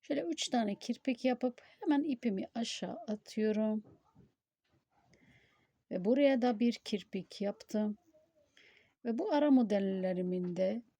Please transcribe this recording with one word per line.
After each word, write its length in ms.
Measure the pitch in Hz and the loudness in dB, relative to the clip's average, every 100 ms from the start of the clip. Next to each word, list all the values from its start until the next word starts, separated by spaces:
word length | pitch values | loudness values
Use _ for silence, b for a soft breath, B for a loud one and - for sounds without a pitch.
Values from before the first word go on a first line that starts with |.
Şöyle 180 | - 285 | -4 -4
üç 280 | 339 320 - | -2 -6 -2
tane 260 | 247 214 | -2 -2
kirpik 500 | 202 - 240 - 247 | -4 -6 -6 -2 0
yapıp 380 | 254 247 254 247 - _ | 0 0 -2 -6 -20 _
hemen 220 | 403 285 | 0 2
ipimi 460 | 311 254 240 190 - | 2 -2 -2 -2 -6
aşağı 420 | - 233 - 185 - | -6 -6 -6 -8 -8
atıyorum. 880 | - 214 - - 214 214 220 214 - - _ _ - _ _ _ _ _ _ _ _ b b b b b b _ _ | -8 -8 -6 -2 0 2 0 -2 -6 -20 _ _ -20 _ _ _ _ _ _ _ _ b b b b b b _ _
Ve 140 | 185 | -4
buraya 380 | 185 262 285 269 | 0 4 4 4
da 160 | 247 214 | 2 2
bir 140 | 240 | 2
kirpik 680 | 233 - 208 - 190 170 - | 0 -6 -6 -6 -10 -8 -6
yaptım. 580 | 202 202 - 214 214 214 _ _ _ _ _ _ b b b b | -6 -6 -6 -2 -2 -4 _ _ _ _ _ _ b b b b
Ve 140 | 240 226 | -6 -4
bu 140 | 415 | 0
ara 180 | 294 294 | 2 6
modellerimin 1040 | 262 220 202 196 190 185 180 180 180 180 175 | 6 6 2 2 0 0 0 0 -2 -2 0
de 260 | 185 226 - _ | 0 -2 -8 _